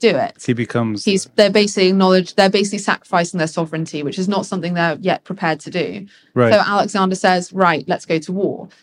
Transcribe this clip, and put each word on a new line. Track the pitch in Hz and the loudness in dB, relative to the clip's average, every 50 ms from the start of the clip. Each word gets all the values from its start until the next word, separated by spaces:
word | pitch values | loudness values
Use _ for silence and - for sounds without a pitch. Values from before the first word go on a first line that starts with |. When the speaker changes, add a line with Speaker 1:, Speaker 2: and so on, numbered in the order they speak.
| 233 | 2
Speaker 1:
do | 214 165 127 110 | 2 2 2 -2
it, | - - - - | -4 -6 -6 -4
Speaker 2:
He | - 120 | -2 -2
becomes | 117 117 - - 120 117 110 104 101 - | -2 -2 -2 -2 -2 -2 -2 -4 -2 0
Speaker 1:
he's, | - 98 95 - - _ | 0 0 0 -2 -2 _
they're | - 208 196 196 214 208 | 2 4 4 4 2 2
basically | 208 - 208 185 185 | 2 2 2 2 2
acknowledged, | 190 190 190 185 185 185 180 - - | 4 4 4 4 4 4 2 0 2
they're | - 196 196 214 196 | 2 2 4 2 0
basically | 208 202 202 190 190 220 - | 0 -2 -4 -6 -4 -4 -4
sacrificing | - _ - 190 175 175 175 - 175 | -4 _ -2 -2 0 0 0 -2 -4
their | 156 165 - 175 | -4 -2 -2 -4
sovereignty, | 165 156 165 160 160 - - 147 147 | -6 -4 -4 -6 -6 -6 -6 -6 -6
which | 139 - 190 | -6 -4 -4
is | 185 | -2
not | 196 202 190 190 | -2 -2 -2 -4
something | - 196 185 165 175 175 | -4 -6 -6 -4 -4 -2
they're | 170 170 170 151 143 | 0 0 -2 -2 -2
yet | 185 185 - - _ | -2 -2 -2 -2 _
prepared | - 180 - 175 160 156 151 | -10 -8 -4 -2 -2 -2 -4
to | - 160 175 175 143 | -6 -8 -6 -6 -4
do. | 92 92 208 196 202 _ _ _ _ - | -6 -8 -12 -14 -18 _ _ _ _ 0
Speaker 2:
Right. | 127 120 - - | 2 4 4 4
Speaker 1:
So | 196 | 4
Alexander | - 196 202 202 170 202 - 196 190 185 190 | 4 2 0 0 0 0 0 0 0 0 0
says, | - - 190 180 180 175 - | 2 2 2 2 2 0 -2
"Right, | - 190 185 170 160 147 - | 0 2 2 2 2 0 -2
let's | 175 180 - - | -4 -6 -6 -4
go | - 165 160 | -4 -4 -4
to | 156 - | -4 -4
war." | 185 196 190 147 - - - - _ _ | -4 -2 -2 -4 -4 -6 -12 -18 _ _